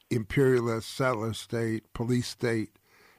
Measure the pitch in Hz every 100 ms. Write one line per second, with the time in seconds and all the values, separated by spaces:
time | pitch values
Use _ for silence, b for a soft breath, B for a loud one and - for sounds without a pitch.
0 | - 120 104 143 131 123 117 113 - -
1 | 131 113 113 104 - 117 113 110 - -
2 | 117 123 - - 120 113 - _ b b
3 | b